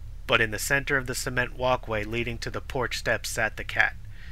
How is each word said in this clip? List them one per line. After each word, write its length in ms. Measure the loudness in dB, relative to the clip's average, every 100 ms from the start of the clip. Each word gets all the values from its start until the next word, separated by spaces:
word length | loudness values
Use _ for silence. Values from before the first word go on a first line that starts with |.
| -8 -8 2
But 160 | 4
in 80 | 4
the 100 | 2
center 380 | 2 2 4 2
of 80 | 2
the 80 |
cement 420 | -2 0 0 0 0
walkway 480 | 2 2 2 -2
leading 360 | 0 -2 -2 -2
to 100 | -4
the 120 | -4
porch 360 | -4 -2 0 0
steps 320 | 0 0 0
sat 280 | 0 -2 -2
the 60 |
cat. 320 | -4 2 2 0 -8 -10 -10